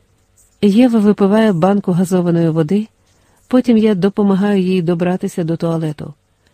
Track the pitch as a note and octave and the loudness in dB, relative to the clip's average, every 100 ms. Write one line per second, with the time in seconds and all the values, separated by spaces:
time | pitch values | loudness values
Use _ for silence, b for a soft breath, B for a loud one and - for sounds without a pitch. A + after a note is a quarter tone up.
0 | _ _ _ _ _ _ G#3 G#3 B3+ A3+ | _ _ _ _ _ _ 0 4 2 2
1 | G#3 G3+ G3 G#3+ A3 E3+ F3+ G3+ F#3+ F3 | 2 2 2 2 2 2 0 0 0 -2
2 | F#3 F#3 F3 E3+ E3 D#3+ D#3 G3+ G#3+ _ | 0 0 0 0 0 0 -2 -2 -4 _
3 | _ _ _ _ _ B3+ B3 A3+ A3 F#3+ | _ _ _ _ _ 0 2 2 2 0
4 | G3 G#3+ G3+ F#3 G#3 G3 F3+ F#3+ E3+ E3+ | -2 0 0 0 0 0 0 -2 -2 -2
5 | F3+ F#3 G3 - E3 E3 E3 E3 D#3 D3 | -2 -4 -6 -6 -6 -4 -4 -4 -6 -8
6 | D3+ - _ _ _ | -14 -18 _ _ _